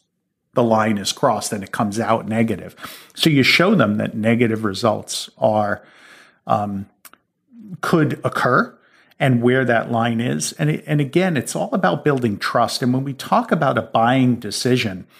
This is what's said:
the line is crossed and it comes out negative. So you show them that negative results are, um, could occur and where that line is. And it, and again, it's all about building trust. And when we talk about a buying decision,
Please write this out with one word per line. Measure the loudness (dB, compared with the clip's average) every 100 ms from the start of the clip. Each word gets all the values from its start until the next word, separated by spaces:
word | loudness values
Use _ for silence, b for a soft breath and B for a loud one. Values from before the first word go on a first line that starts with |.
| _ _ _ _ _
the | 0
line | 4 4 2 -2
is | -4
crossed | 0 0 0 -4
and | -8
it | -8
comes | -4 -2 -2
out | 0 0 0
negative. | -2 -2 -4 -10 -16 B B B 0
So | 2
you | 4
show | 4 4 4
them | 4 2 0
that | -2 -2
negative | 0 2 2 0 -4
results | 0 0 0 -4 -10 -10 -2
are, | 0 2 0 -4 B B B B B B -2
um, | -2 -2 -6 -10 _ -20 _ _ _ _ -20 -18 -10
could | 0 2 2 -2
occur | -4 -2 0 2 0 -6 b b b b
and | 0 2
where | 4 2
that | 2 0 0
line | -2 0 -2
is. | -2 -4 -6
And | -4 -2
it, | -2 -2
and | -2
again, | 0 0 0 -2
it's | -4 -6
all | -4
about | -2 0 0
building | 0 0 0 -2
trust. | -2 0 0 0
And | 0
when | 0
we | -4
talk | -8 0 0 0
about | 0 0 0
a |
buying | -2 0 2 4 4 2
decision, | -4 -4 0 0 0 -6 -16 b